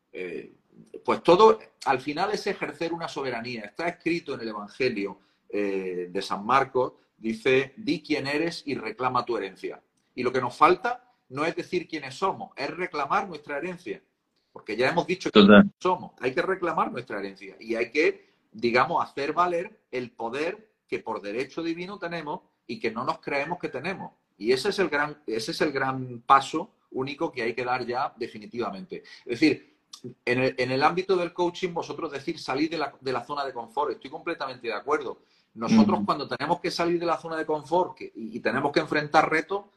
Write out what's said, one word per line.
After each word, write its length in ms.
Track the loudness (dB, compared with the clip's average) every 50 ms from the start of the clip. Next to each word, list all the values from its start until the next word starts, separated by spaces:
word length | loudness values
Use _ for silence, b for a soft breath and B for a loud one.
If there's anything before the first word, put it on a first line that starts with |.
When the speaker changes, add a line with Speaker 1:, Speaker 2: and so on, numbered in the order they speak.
| _ _ -12
Speaker 1:
Eh, 400 | -10 -8 -8 -8 -10 -12 -14 -20 _ _ _ _ -20 -20 _ -18 -10 -2
pues 180 | -2 -2 2 6
todo, 360 | 6 8 10 10 8 8 6 0 -18 _ -6 -2
al 140 | 0 0 0
final 300 | 0 -4 -4 -2 -2 -2 -2
es 140 | -2 -2
ejercer 460 | -2 -4 -4 -4 -8 -6 -4 -4 -4 -4
una 160 | -6 -6 -8
soberanía. 540 | -6 -6 -4 -4 -4 -6 -6 -8 -8 -8 -10
Está 260 | -12 -8 -6 -4 -4
escrito 460 | -4 -4 -2 -2 -2 -2 -2 -6 -8
en 80 | -6 -6
el 60 | -8
Evangelio, 680 | -8 -8 -10 -10 -4 0 0 0 0 0 -4 -6 -6 -10 _ _ _ _ _ -6
eh, 600 | -4 -2 -2 0 -2 -2 -2 -4 -4 -4 -6 -4
de 120 | -4 -4 -2
San 240 | -2 -4 -2 0
Marcos, 460 | 2 4 4 4 2 0 0 0 0 -4 _ _ _ _
dice, 560 | _ -6 -6 -4 -2 2 4 4 4 2 0 -6
"Di 260 | -8 -4 -2 -2 -2 -2
quién 240 | -4 -4 -2 -2
eres 360 | -2 -2 -2 -2 -2 -4 -6 -8
y 80 | -6 -6
reclama 500 | -6 -6 -8 -6 -2 -2 0 0 0 0
tu 120 | 0 -2
herencia". 440 | -4 -4 -6 -8 -8 -10 -10 -10 -10 _ _ _ _ _ _ -6
Y 80 | -2 -2
lo 100 | 0 0
que 80 | 0
nos 140 | -2 -2 2
falta 580 | 4 6 6 6 4 2 -4 -4 -4 _ _ _ _ _ -12
no 140 | -6 -4 -4
es 120 | -4 -4
decir 320 | -6 -6 -4 -4 -4 -4 -4
quiénes 260 | -10 -10 -10 -10 -8
somos, 380 | -4 -2 -2 -2 -4 -8 -14 -10
es 140 | -8 -8 -6
reclamar 560 | -6 -6 -8 -6 -4 -4 -2 0 0 -2 -2
nuestra 300 | -4 -10 -14 -10 -8 -8
herencia. 460 | -6 -6 -8 -8 -10 -10 -12 -12 -12 _ _ _ _ _ _ _ _ _ _ -20
Porque 240 | -16 -10 -6 -2
ya 140 | 2 2 2
hemos 160 | 2 2 0
dicho 240 | 0 -2 -4 -2 4
quiénes 180 | 8 8 10 12
Speaker 2:
Total. 220 | 12 12 10 8 4 -2
Speaker 1:
somos. 320 | 0 0 0 0 -4 -12 -10 -4
Hay 120 | -4 -2 0
que 80 | 0 0
reclamar 500 | 0 -2 -2 -2 -2 0 0 -2 -2 -2
nuestra 260 | -8 -8 -8 -8 -8
herencia 380 | -8 -8 -10 -12 -18 -18 -18 -14
y 160 | -6 -4 -2
hay 160 | -2 -2 -2
que, 440 | 0 2 2 2 2 -2 -10 _ _ _ _ _ -10
digamos, 500 | -2 0 2 4 4 4 4 2 -2 -2
hacer 300 | -4 -4 -6 -4 -2 2
valer 480 | 2 2 2 2 -2 -4 -6 -12 _ _ -8
el 200 | -8 -6 -6 -8
poder 580 | _ -8 -8 -6 -4 -4 -4 -4 -6 -8 -14 _ _ _ _
que 120 | -8 -8 -6
por 220 | -6 -6 -8 -6 -6
derecho 400 | -6 -6 -6 -6 -6 -6 -6 -4
divino 360 | -4 -4 -6 -8 -10 -10 -10
tenemos 420 | -10 -8 -8 -8 -8 -8 -10 -10 _ _ _ _ _
y 120 | -10 -10 -4
que 120 | -4 -4
no 120 | -4 -4 -4
nos 140 | -4 -4 -4
creemos 400 | -4 -4 -2 -2 -2 -4 -6 -6
que 100 | -6 -6
tenemos. 440 | -6 -6 -6 -6 -8 -8 -10 -14 _ _ _ _ _
Y 160 | -4 2 2 2
ese 160 | 4 4 0
es 100 | 2 2
el 100 | 0 2
gran, 340 | 2 0 0 0 -2 -10 -8
ese 260 | -4 -4 -4 -2 -4 0
es 80 | 0 0
el 100 | 2 2
gran 500 | 0 0 0 -2 -4 -6 -8 -10 -4 4
paso 480 | 6 6 6 6 2 -4 -4 -6 -6 _ _ _ -10
único 420 | -6 -4 -4 -4 -4 -4 -4 -4 -2
que 100 | -2 -4
hay 120 | -2 -2
que 100 | -2 -2
dar 220 | -2 -2 -4 -2
ya 260 | -4 -2 -2 -2 -4 -4
definitivamente. 840 | -8 -10 -10 -10 -14 -16 -12 -6 -4 -4 -4 -6 -8 -12 -12 -12 -14 b b b b b
Es 160 | -6 0 4
decir, 320 | 4 4 4 2 -4 _ _ _ _ _ -20 -16 -16 -16 -16 _ -2
en 140 | 0 2 2
el, 140 | 2 2 2 0
en 120 | -2 0
el 120 | 2 4 4
ámbito 340 | 2 2 2 0 2 2
del 160 | 2 0 -2 -2
coaching, 400 | -2 -2 -2 -2 -2 -6 -4 -4
vosotros 400 | -4 -6 -6 -8 -8 -8 -8 -8
decís, 300 | -8 -8 -8 -8 -8 -6
"Salid 280 | -4 -2 0 0 -2
de 80 | -2 -4
la, 160 | -6 -6 -8 -8
de 120 | -6 -4 -4
la 120 | -4 -4
zona 200 | -6 -6 -4 -4
de 80 | -6 -6
confort". 400 | -10 -10 -8 -4 -2 -2 -2 -2
Estoy 180 | -6 -8 -14
completamente 580 | -12 -8 -6 -6 -6 -4 -6 -8 -8 -8 -6 -6
de 60 | -6
acuerdo. 480 | -4 -2 -2 -2 0 -2 -4 -10 -10 _ _ _ _ _ _ -10
Nosotros, 440 | -6 0 4 6 6 6 6 4 0
Speaker 2:
Ujú. 80 | 0
Speaker 1:
cuando 220 | 0 -2 -2 -2 -6
tenemos 320 | -6 -4 0 0 -2 0
que 100 | -2 -6
salir 280 | -2 0 0 2 2 0
de 60 | 0
la 120 | 0 -2 -2
zona 180 | -4 -6 -6
de 100 | -4 -2
confort 500 | -2 -2 -2 -2 0 2 2 2 2 -2
que, 160 | -12 -14 -14 -12
y, 220 | -10 -12 -10 -8
y 40 | -2
tenemos 320 | -2 0 0 2 0 2 2
que 80 | 2
enfrentar 500 | 0 2 0 0 0 4 4 4 4 6
retos, 340 | 2 0 0 0 -4 -6 -6 _ _